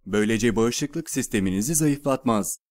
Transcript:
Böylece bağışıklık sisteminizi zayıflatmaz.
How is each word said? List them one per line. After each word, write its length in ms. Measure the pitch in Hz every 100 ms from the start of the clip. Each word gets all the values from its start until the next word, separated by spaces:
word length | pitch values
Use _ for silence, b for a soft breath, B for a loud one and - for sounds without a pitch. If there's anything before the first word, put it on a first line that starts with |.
| -
Böylece 500 | 101 107 113 117 113
bağışıklık 540 | 113 120 143 165 156
sisteminizi 640 | 135 123 110 98 190 117
zayıflatmaz. 840 | 160 151 143 139 131 123 110 92 - _